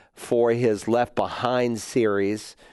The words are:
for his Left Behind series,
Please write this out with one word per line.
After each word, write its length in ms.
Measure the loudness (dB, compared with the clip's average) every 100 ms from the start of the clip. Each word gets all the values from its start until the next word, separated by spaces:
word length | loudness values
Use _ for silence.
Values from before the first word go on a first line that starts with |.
| _
for 360 | -20 -2 2 2
his 380 | 2 2 0 0
Left 260 | 0 0
Behind 640 | -2 -4 -4 -2 0 0 -2
series, 760 | -2 0 2 2 0 -2 -8 -20 -20